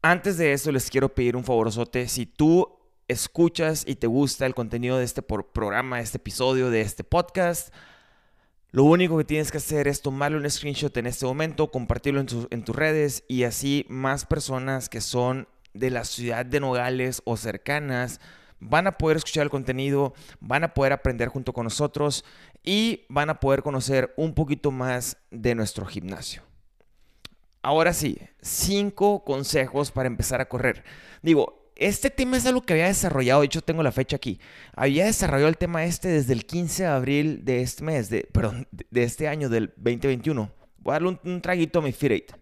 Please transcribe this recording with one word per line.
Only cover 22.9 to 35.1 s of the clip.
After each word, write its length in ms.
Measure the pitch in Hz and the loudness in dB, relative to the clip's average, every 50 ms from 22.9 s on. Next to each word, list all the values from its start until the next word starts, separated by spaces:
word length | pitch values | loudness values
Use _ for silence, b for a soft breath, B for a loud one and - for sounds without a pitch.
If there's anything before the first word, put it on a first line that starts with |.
| 226 - - _ | 0 -4 -8 _
van 200 | 135 143 147 156 | -2 -2 0 0
a 120 | 156 - | -2 0
poder 200 | - 135 139 135 | 2 2 2 2
conocer 540 | - 147 143 131 117 123 135 131 127 - - | 0 -2 -4 -2 0 2 2 2 2 0 -2
un 180 | - 156 160 147 | -2 -2 0 2
poquito 360 | - 160 135 151 156 - 147 | 0 0 0 0 0 0 -2
más 460 | 131 127 127 127 127 123 123 - - _ _ _ | -2 0 -2 -2 -2 -4 -4 -6 -10 _ _ _
de 240 | - 117 107 120 120 | -16 -2 0 0 0
nuestro 280 | 113 110 101 - - 95 | 2 -2 -2 -4 -8 -10
gimnasio. 600 | 92 - - - 92 95 - - - - - - _ - - _ _ _ _ _ _ _ _ _ _ _ _ _ - - _ _ _ _ _ | -8 -8 -8 -8 -8 -10 -10 -10 -12 -12 -14 -18 _ -20 -20 _ _ _ _ _ _ _ _ _ _ _ _ _ -20 -20 _ _ _ _ _
Ahora 320 | - - 147 156 165 175 | -2 0 2 4 4 2
sí, 260 | 170 - 151 135 80 - - - _ _ | 2 0 -2 -4 -4 -6 -10 -20 _ _
cinco 840 | - - - - - 175 196 202 202 202 196 - 196 208 208 196 - | -10 -8 -4 -2 0 0 2 0 0 -2 0 2 2 2 2 0 -2
consejos 680 | - 139 135 139 - - 151 131 - - 139 143 - | -4 -4 -4 -2 0 0 0 0 0 0 -2 -2 -2
para 160 | - 135 131 | -2 -2 -2
empezar 340 | 127 117 104 117 - 131 123 | -2 -2 -2 -4 -2 -2 -4
a 80 | 131 - | -4 -4
correr. 360 | - 120 120 123 - - B B B B B B B B | -4 0 0 0 0 -2 B B B B B B B B
Digo, 500 | - 160 165 143 107 - - - _ _ _ | 4 6 6 6 6 2 -2 -18 _ _ _
este 340 | - 143 196 208 - - 277 | -2 0 0 0 2 0 -2
tema 280 | - - 262 254 254 | 0 0 0 2 2
es 100 | 254 233 | 2 2
algo 160 | 254 254 254 | 2 2 2
que 120 | 247 - 175 | 2 2 2
había 120 | 156 165 | 2 4
desarrollado, 540 | 185 202 - - 180 147 135 127 123 131 147 | 2 2 0 0 0 0 2 4 6 6 6
de 60 | 147 | 6
hecho 160 | 139 - 165 | 4 0 -4
tengo 200 | - - 160 165 | -2 -2 0 2
la 80 | 156 131 | 0 0
fecha 240 | - 131 131 - 147 | 0 0 -2 -2 -4
aquí. 240 | 135 - 127 92 B B B B B B B B | -6 -4 -6 -8 B B B B B B B B
Había 300 | - 127 139 139 156 185 | 0 0 2 4 4 2
desarrollado 420 | 214 | 2